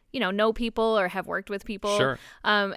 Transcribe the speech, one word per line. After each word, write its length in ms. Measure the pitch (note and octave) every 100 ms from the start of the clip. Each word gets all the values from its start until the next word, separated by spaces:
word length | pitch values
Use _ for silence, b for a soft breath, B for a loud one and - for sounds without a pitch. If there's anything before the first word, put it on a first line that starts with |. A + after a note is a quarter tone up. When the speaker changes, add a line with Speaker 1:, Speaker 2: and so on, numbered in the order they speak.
| b
Speaker 1:
you 60 | C4+
know, 100 | G3
know 240 | G3 A3
people 440 | A3 A#3 A3 A3+ A3
or 100 | F3+
have 180 | F#3+ F3
worked 240 | F3+ G3
with 160 | G3 -
people." 280 | G3+ G#3 G#3
Speaker 2:
Sure. 200 | C3+ B2+ B B
Speaker 1:
Um, 280 | - G#3 G3+